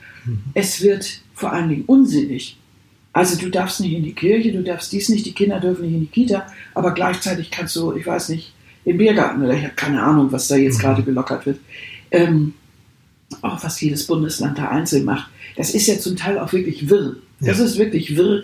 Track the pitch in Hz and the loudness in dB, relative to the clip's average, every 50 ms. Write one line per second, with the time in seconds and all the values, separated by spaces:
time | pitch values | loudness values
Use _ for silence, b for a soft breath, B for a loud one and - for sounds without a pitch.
0 | B B B B B 120 113 101 104 135 - 202 190 190 - - 185 202 196 196 | B B B B B -6 -6 -6 -6 -4 -2 -2 -2 -2 0 2 2 2 2 2
1 | - - - - - _ - - - - - 170 170 160 147 147 - - 262 269 | -2 -8 -12 -14 -18 _ -12 -8 -6 -4 -2 -2 0 0 0 0 2 6 6 6
2 | 262 - 147 147 127 139 127 120 - - - _ _ _ _ _ _ _ _ _ | 6 6 4 2 0 0 -4 -6 -8 -12 -16 _ _ _ _ _ _ _ _ _
3 | _ _ - 175 185 180 175 160 180 185 185 180 185 185 - - 190 170 160 170 | _ _ 0 2 2 2 0 -2 -2 -2 -2 -2 -2 -2 -2 -4 -2 -2 -2 -2
4 | 151 160 - - 156 190 220 226 226 220 190 185 180 185 170 165 - - 196 202 | -4 -4 -4 0 2 2 4 4 2 2 0 -2 -2 -4 -6 -6 -6 -6 -6 -2
5 | - - 214 - - 180 - - 202 202 196 190 180 185 180 175 175 165 165 165 | 0 0 0 0 -2 -4 -2 0 0 0 0 0 0 0 0 -2 -2 -2 -2 -2
6 | 156 151 - 226 254 226 202 196 - B B B B B B - 180 175 - 180 | -2 0 2 2 2 2 0 -2 -4 B B B B B B -2 -2 0 0 0
7 | 180 180 180 - - 190 175 170 160 - - - 175 165 - 170 165 160 - 165 | -2 -2 -2 -4 -4 -4 -6 -6 -6 -8 -8 -8 -8 -6 -6 -4 -4 -4 -4 -4
8 | 165 170 165 170 - - 165 165 - - - b b b b b b 175 175 180 | -4 -4 -4 -4 -4 -4 -6 -6 -8 -12 -18 b b b b b b 0 2 4
9 | 214 220 208 - 143 - - 143 135 127 123 147 147 139 - - - 147 143 123 | 4 4 4 4 2 0 0 0 0 0 0 0 -2 -4 -6 -6 -2 -2 0 0
10 | 107 143 156 147 135 131 131 131 - - 143 139 135 135 123 110 104 135 - - | 2 4 4 4 4 2 2 -2 -2 2 2 4 4 4 2 2 2 2 2 2
11 | 110 135 131 127 131 - 131 - - 139 139 - - B B B B B B B | 2 0 0 -2 -2 -2 -4 -4 -2 -4 -4 -4 -8 B B B B B B B
12 | B B - 170 175 170 160 156 147 151 - - _ _ _ _ _ _ _ _ | B B 2 4 4 4 4 4 2 0 -2 -8 _ _ _ _ _ _ _ _
13 | _ _ _ _ _ - - - - 208 185 - - 156 - - 156 151 143 143 | _ _ _ _ _ -20 -14 -10 -8 -8 -6 -6 -8 -8 -6 -2 -2 -2 -2 -2
14 | - - 165 160 151 156 - - 147 147 143 151 143 - - 156 170 - 151 135 | -2 -2 0 0 0 -2 -2 -4 -4 -4 -2 -4 -4 -2 -2 -2 0 0 0 0
15 | 135 - - - - - B B B B B B 156 - - 208 208 - 196 202 | 2 0 -2 -4 -6 -10 B B B B B B -4 -2 0 0 2 2 2 0
16 | - 185 185 185 - 196 202 - 160 - 185 185 185 165 - - 147 143 202 190 | 0 -4 -4 -4 -2 -2 -2 -2 -2 -2 -2 -2 -2 -2 -4 -2 2 4 4 4
17 | 147 135 - - - _ _ - 139 123 196 208 240 190 - 196 214 214 - - | 2 0 -6 -10 -16 _ _ -4 0 0 2 2 2 2 2 2 0 2 0 -2
18 | - - 147 165 185 208 202 202 | -2 0 2 2 4 4 2 0